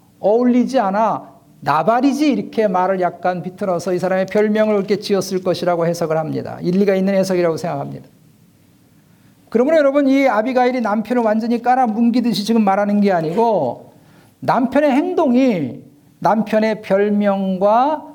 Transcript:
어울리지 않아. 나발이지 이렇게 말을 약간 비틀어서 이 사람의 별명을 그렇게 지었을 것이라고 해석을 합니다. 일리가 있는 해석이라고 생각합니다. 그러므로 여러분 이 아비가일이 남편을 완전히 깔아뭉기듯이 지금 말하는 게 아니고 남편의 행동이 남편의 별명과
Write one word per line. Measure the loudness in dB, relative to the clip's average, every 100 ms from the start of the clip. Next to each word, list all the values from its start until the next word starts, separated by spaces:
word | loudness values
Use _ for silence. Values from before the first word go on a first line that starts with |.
| _ _
어울리지 | 0 2 4 2 2 0
않아. | 0 0 0 -2 -8 -20 _ _
나발이지 | -2 0 2 2 2 2 0
이렇게 | 0 -4 -2 0
말을 | 0 0 0
약간 | -2 -2 -4 -4
비틀어서 | -8 -8 -4 -2 -2
이 | -2
사람의 | -2 -2 -2
별명을 | 0 0 2 2 0
그렇게 | 0 -4
지었을 | 0 -2 -2 -4
것이라고 | -2 -2 -2 0 -2
해석을 | -2 -2 -2
합니다. | -2 -6 -8 -6
일리가 | -2 0 2 2
있는 | 2 0
해석이라고 | 0 0 0 -2
생각합니다. | -6 -6 -8 -12 -18 _ _ _ _ _ _ _ _ _ _ _ _ _ _
그러므로 | 0 2 4
여러분 | 2 2 2
이 | 4 2
아비가일이 | 2 0 0 0 0
남편을 | -2 -2 -2 0
완전히 | 0 0 0 -2
깔아뭉기듯이 | 0 2 0 0 0 2 0 -2 0
지금 | 2
말하는 | 2 2 0 2
게 | 2
아니고 | 2 0 0 0 0 -2 -6 -14 -20 _ -20 _ _
남편의 | -2 0 0 2 2
행동이 | 2 0 0 2 2 2 0 -4 -8 -18 _ _ _
남편의 | 0 0 0 0 0 -2
별명과 | -2 0 2 0 0 0 -2 0 2 2 2 -2 -8